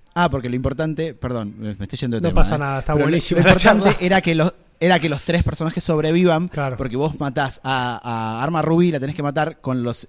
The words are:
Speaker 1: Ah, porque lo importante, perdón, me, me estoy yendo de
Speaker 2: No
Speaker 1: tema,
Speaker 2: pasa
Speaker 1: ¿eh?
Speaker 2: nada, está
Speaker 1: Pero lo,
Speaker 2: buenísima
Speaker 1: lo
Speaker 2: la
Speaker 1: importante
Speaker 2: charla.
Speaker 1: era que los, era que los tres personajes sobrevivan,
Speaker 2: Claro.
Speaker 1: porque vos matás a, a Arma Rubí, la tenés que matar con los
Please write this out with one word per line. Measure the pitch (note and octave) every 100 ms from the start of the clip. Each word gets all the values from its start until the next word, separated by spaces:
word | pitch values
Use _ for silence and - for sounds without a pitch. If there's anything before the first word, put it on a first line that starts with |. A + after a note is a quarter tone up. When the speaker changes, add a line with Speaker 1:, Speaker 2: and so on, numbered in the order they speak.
| _
Speaker 1:
Ah, | E3+ F3
porque | C3+ B2
lo | B2
importante, | B2+ C3 D#3+ D3+ D#3+
perdón, | A#2 B2+ A#2+ G#2 G#2+
me, | G#2+
me | G2+
estoy | G2+ -
yendo | B2+ A#2
de |
Speaker 2:
No | F3
Speaker 1:
tema, | -
Speaker 2:
pasa | F#3+ D3+
Speaker 1:
¿eh? |
Speaker 2:
nada, | C#3+ C3+
está | C3
Speaker 1:
Pero | D3+ C#3+
lo, |
Speaker 2:
buenísima | E3 - F3
Speaker 1:
lo | F3
Speaker 2:
la |
Speaker 1:
importante | F#3 G3+ G#3+ G3
Speaker 2:
charla. | G#3 F3+
Speaker 1:
era | F#3+
que | F3+
los, | D#3+ E3 - _ -
era | E3+ F3
que | D#3+
los | C#3
tres | - E3+
personajes | - - D#3+ F3+
sobrevivan, | - D#3 D#3 E3+ F3+ D#3+ F3+
Speaker 2:
Claro. | - C#3 B2
Speaker 1:
porque | B2+ A#2+
vos | D3+ C#3+
matás | C#3+ B2+ C3+ -
a, | C3 C3 B2 A#2
a | A#2+ A2+ A2 A2+
Arma | C#3 E3
Rubí, | D3+ E3 F3
la | D3+
tenés | C3+
que | D3+
matar | C#3+ C#3+ D3+ -
con | - B2+
los | A#2+ A#2